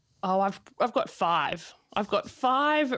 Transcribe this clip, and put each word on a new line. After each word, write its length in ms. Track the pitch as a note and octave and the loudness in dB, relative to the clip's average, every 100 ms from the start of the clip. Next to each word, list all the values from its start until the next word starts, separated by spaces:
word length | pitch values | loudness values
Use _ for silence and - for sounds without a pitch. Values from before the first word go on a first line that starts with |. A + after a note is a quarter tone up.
| _ _ | _ _
Oh, 180 | G3 F#3+ | -2 0
I've, 220 | G3 G3 - - | 0 -2 -10 -2
I've 140 | A#3 | 0
got 160 | B3 - | 0 -2
five. 640 | - F3 E3+ C#3+ E3 - - _ - | 0 2 2 0 -4 -10 -16 _ -4
I've 120 | G#3 | -2
got 220 | G#3 - | -2 -4
five 640 | - B3+ B3+ D4 D4+ D4 | -2 0 2 2 2 0